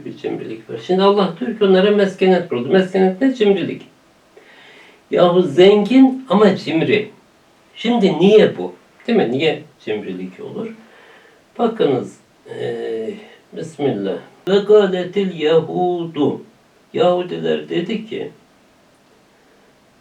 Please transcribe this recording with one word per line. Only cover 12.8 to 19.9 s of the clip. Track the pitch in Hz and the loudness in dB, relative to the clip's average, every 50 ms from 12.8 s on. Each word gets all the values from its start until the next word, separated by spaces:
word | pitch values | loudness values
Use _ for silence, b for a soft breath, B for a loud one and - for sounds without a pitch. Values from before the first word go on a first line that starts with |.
| 117 117 113 113 110 110 98 - B B B B B _ - | -8 -8 -8 -8 -8 -8 -10 -12 B B B B B _ -14
Bismillah. | 175 165 160 - - 143 135 113 101 98 95 87 85 - - _ _ - 180 | -14 -14 -12 -8 -4 -4 -2 -2 -2 -4 -6 -6 -8 -10 -16 _ _ -4 0
"Ve | 196 | 0
gâletil | 202 202 202 214 214 202 185 180 180 180 175 - 202 196 185 170 160 | 0 2 4 4 4 4 4 0 -2 -6 -4 -4 -4 -4 -4 -4 -2
Yahudu." | 151 151 165 160 156 - - 175 180 180 180 175 170 165 160 151 143 - - - - - _ _ _ _ _ _ _ _ - | 0 2 2 2 0 0 -4 -4 -2 -2 -2 -4 -6 -8 -4 -2 -2 -2 -2 -4 -10 -18 _ _ _ _ _ _ _ _ -2
Yahudiler | - - 180 180 180 180 175 170 165 160 160 156 156 151 156 | 0 2 2 2 0 -2 -4 -6 -6 -4 -4 -4 -4 -4 -6
dedi | 165 170 190 233 220 - - | -6 -4 -4 -4 -6 -8 -8
ki, | - - - - - - _ _ _ _ _ _ _ _ _ _ _ _ _ _ _ _ _ _ _ b b b b b b b b b b b _ | -8 -10 -10 -10 -12 -14 _ _ _ _ _ _ _ _ _ _ _ _ _ _ _ _ _ _ _ b b b b b b b b b b b _